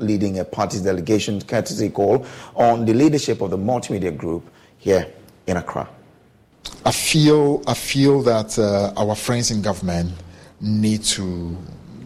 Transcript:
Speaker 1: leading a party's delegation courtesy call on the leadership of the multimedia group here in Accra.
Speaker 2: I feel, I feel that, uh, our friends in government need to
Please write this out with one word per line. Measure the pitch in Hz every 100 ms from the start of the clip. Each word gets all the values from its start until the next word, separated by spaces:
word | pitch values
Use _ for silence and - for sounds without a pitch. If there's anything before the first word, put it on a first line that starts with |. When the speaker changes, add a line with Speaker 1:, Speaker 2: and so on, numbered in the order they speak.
Speaker 1:
leading | 107 104 101 95
a |
party's | 87 - 98 104
delegation | 95 92 85 107 104 101
courtesy | - 113 - 104 104
call | - 101 131 131 - - -
on | 120 117
the | 113
leadership | 113 156 147 - 110
of | 98
the | 95
multimedia | 101 123 - 101 90 73
group | 87 82 - _ _ _
here | 95 92 - - - _ -
in | 87
Accra. | - 67 - - - _ _ _ _ _ - -
Speaker 2:
I | -
feel, | - - 160 151 151 143 143 -
I |
feel | 120 - 139 139 139
that, | 120 113 107 -
uh, | 104 101 101 -
our | 107
friends | 107 - 120 117
in | 110
government | 104 95 92 87 85 87 - - - _
need | 107 107 107 107
to | - - 95 87 85 85 85 - - -